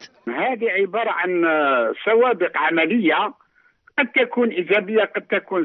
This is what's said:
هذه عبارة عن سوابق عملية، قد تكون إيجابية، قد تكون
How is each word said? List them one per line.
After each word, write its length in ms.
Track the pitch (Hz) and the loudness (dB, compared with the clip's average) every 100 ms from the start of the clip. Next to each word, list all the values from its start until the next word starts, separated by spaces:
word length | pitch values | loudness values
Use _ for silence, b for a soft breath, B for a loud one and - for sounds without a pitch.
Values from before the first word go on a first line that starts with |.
| - _ 240 | -20 _ -8
هذه 420 | 240 240 240 226 | -4 -4 -2 -2
عبارة 400 | 185 196 208 220 | 0 -2 -2 -4
عن 320 | 170 180 180 165 156 143 127 113 - | -2 -2 0 2 2 2 2 0 -2
سوابق 520 | 202 226 247 226 175 - | 0 4 4 2 -2 0
عملية، 800 | 156 165 165 233 165 156 208 - b b b b b - | 0 0 2 2 2 0 -2 -6 b b b b b -4
قد 100 | 269 | -2
تكون 340 | 285 240 247 233 | 0 0 0 0
إيجابية، 560 | 170 170 208 190 220 | -2 0 0 2 0
قد 180 | 196 208 | 0 -4
تكون 420 | - 196 - 185 | -4 -4 -2 -4